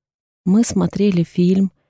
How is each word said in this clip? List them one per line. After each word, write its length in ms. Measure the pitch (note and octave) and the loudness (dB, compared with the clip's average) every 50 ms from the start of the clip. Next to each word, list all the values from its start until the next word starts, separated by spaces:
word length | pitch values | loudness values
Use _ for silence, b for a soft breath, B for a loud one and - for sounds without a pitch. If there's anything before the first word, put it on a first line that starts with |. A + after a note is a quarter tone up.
| _ _ _ _ _ _ _ _ - | _ _ _ _ _ _ _ _ -2
Мы 200 | F3+ F#3 G#3+ A#3 | 0 2 2 2
смотрели 580 | - - G3 F3+ E3+ - F3+ G3+ G#3 F#3 F3 E3 | 0 -2 -2 -4 -4 -2 -2 -2 0 0 0 -2
фильм. 480 | - - - F3+ F3 F#3+ F#3+ G3 F#3+ _ _ _ _ | -4 -2 0 0 2 2 2 0 -2 _ _ _ _